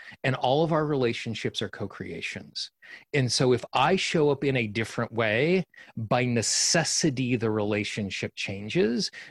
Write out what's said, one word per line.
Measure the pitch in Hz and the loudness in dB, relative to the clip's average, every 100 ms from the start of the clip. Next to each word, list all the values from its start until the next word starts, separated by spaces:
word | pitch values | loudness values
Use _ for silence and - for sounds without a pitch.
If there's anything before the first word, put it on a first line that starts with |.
| - - | -20 -6
And | 135 135 | -4 0
all | 127 139 | 2 2
of | 165 | 2
our | 156 151 | 2 0
relationships | 143 123 113 - 110 120 - | 2 0 0 -6 -6 -6 -4
are | 104 | -6
co-creations. | - 101 - 92 85 - - - - - _ - - - | -6 -10 -8 -10 -8 -10 -10 -4 -4 -4 _ -20 -20 -4
And | 147 127 | 0 2
so | - 127 | 4 4
if | 120 - | 4 2
I | 123 143 190 | 2 4 2
show | - 170 147 | 2 2 2
up | 139 | 2
in | 143 131 | 0 0
a | 110 | 0
different | 104 110 - 113 | -2 -4 -4 -4
way, | 113 113 107 156 190 165 - - - | 0 0 2 2 2 0 -10 -14 -8
by | 110 127 | 0 2
necessity, | 123 120 107 - - 170 151 - 165 127 127 123 | 2 2 2 0 2 2 2 0 0 0 0 0
the | 110 | 0
relationship | 107 104 104 104 - 101 - 104 | 0 0 0 -2 -4 -6 -6 -8
changes | - - 98 107 156 208 240 185 - - | -6 -8 -8 -4 0 2 0 -4 -8 -18